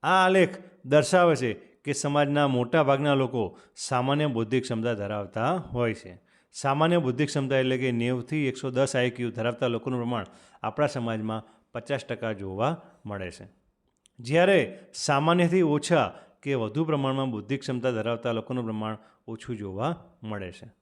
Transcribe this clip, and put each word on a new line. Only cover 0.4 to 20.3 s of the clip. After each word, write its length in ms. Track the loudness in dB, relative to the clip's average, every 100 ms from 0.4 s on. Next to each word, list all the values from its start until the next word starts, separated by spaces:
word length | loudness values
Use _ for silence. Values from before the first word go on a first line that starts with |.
| 4 0 -18 _
દર્શાવે 520 | 4 4 6 6 6 4
છે 180 | 0
કે 380 | -4 -10 _ -6
સમાજના 560 | -4 0 2 2 4 2
મોટા 340 | 2 2 2
ભાગના 320 | 4 2 4
લોકો 440 | 2 2 0 -2 -4 -20 -14
સામાન્ય 500 | -4 -2 0 2 0
બૌદ્ધિક 360 | 0 0 0
ક્ષમતા 320 | 0 -4 -2
ધરાવતા 580 | -4 -4 -6 -6 -2 -2
હોય 420 | -2 -4 -2 -2
છે. 280 | -2 -10 -20 _ _ _
સામાન્ય 460 | -6 -2 2 4 4
બૌદ્ધિક 300 | 2 0 0
ક્ષમતા 280 | -2 0 0
એટલે 220 | 2 0
કે 140 | 0
નેવથી 540 | 0 0 -2 -4 -2 -2
એકસો 240 | -2 -4
દસ 260 | 0 0 2
આઈ 140 | 0
ક્યુ 200 | -2 -6
ધરાવતા 360 | -2 -4 -2 -2
લોકોનું 340 | -2 -4 -4
પ્રમાણ 260 | -2 -4 -6 -14 -20 _
આપણા 240 | -10 -2 -2
સમાજમાં 560 | -2 -4 -4 -4 -6 -10 _ _
પચાસ 280 | -14 -6 -6
ટકા 320 | -4 -6 -6
જોવા 500 | -6 -8 -2 -2 -2 -10 _ -10
મળે 240 | -8 -10
છે. 180 | -12 -20 _ _ _ _ _ _ _
જ્યારે 580 | -2 2 6 4 2 -6 -18
સામાન્યથી 680 | -10 0 2 4 4 4 4
ઓછા 520 | 4 2 2 2 2 -4 -20 _
કે 120 | -4
વધુ 300 | -2 -2 -2
પ્રમાણમાં 460 | -2 0 0 0 -2
બૌદ્ધિક 300 | -4 -4 -6
ક્ષમતા 300 | -4 -4 -2
ધરાવતા 420 | -2 -2 -2 -2
લોકોનું 320 | -4 -4 -6
પ્રમાણ 340 | -4 -4 -6 -8 _ _ -14
ઓછું 280 | -14 -10 -8
જોવા 640 | -8 -4 -4 -4 -12 _
મળે 300 | -10